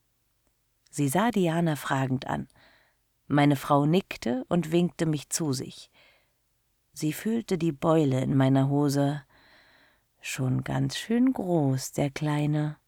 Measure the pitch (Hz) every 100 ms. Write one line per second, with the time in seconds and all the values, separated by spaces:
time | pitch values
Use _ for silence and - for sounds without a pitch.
0 | _ _ _ _ _ _ _ _ _ -
1 | 143 175 233 208 175 165 165 147 - 135
2 | 135 127 - 143 135 _ _ _ _ _
3 | _ _ - 143 143 139 - 143 147 180
4 | - - 226 254 - 175 160 170 175 -
5 | 160 151 - - 156 131 - - - _
6 | _ _ _ _ _ _ _ _ _ -
7 | 151 - 214 226 - 180 165 143 165 160
8 | 143 127 131 139 135 135 139 143 147 139
9 | 143 147 - _ _ _ _ _ _ _
10 | _ _ - - 127 131 131 135 135 -
11 | - 233 262 262 185 170 139 131 - -
12 | 143 - 151 147 147 151 151 151